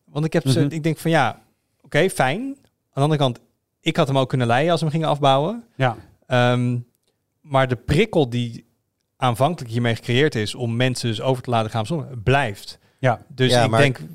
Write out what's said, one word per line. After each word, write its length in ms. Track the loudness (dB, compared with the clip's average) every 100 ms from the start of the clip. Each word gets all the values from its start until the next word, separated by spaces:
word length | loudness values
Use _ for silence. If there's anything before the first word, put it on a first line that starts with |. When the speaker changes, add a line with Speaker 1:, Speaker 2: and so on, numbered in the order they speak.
| _
Speaker 1:
Want 200 | -4 -2
ik 80 |
heb 140 | 0 0
ze, 120 | 2
Speaker 2:
Mhm. 140 | 0
Speaker 1:
ik 100 | -2
denk 140 | -4 -2
van 140 | 0
ja, 300 | 2 2 -2 _ _ _ _
oké, 280 | _ 0 0
fijn. 320 | 2 0 0
Aan 160 | -6 -12 _ _ _
de 80 | -2
andere 180 | 0 2
kant, 200 | 0 -2 _ _ _ _
ik 180 | -2 0
had 100 | 0
hem 100 | 0
ook 120 | 0
kunnen 180 | 0 2
leien 240 | 2 2
als 80 | 0
we 60 | 0
hem 100 | -2
gingen 140 | -2
afbouwen. 540 | 0 2 2 0 -6 -12 -4
Speaker 2:
Ja. 200 | -2 -2 -12 _ -2
Speaker 1:
Ehm, 500 | 2 2 2 0 -2 -6 _ _ _ _ _
maar 260 | -2 0 0
de 80 | -2
prikkel 540 | 0 2 2 2 0
die 360 | -2 -6 -8 -20 _ _ _ _ _
aanvankelijk 540 | -2 2 0 0 -6
hiermee 240 | -2 0 -2
gecreëerd 400 | -2 0 2 0
is 200 | -4 -4
om 200 | -4 0
mensen 320 | 0 0 -4
dus 120 | -2
over 220 | -2 -2
te 60 | -2
laten 220 | -2 -2
gaan, 360 | -4 -4 -6 -8 -6
blijft. 560 | 0 2 0 -6 -14 -20 _ _
Speaker 2:
Ja. 220 | -2 -2 -6
Speaker 1:
Dus 240 | -2 2
Speaker 3:
Ja, 120 | 4
Speaker 1:
ik 60 | 4
Speaker 3:
maar 120 | 4
Speaker 1:
denk 180 | 2 0 -12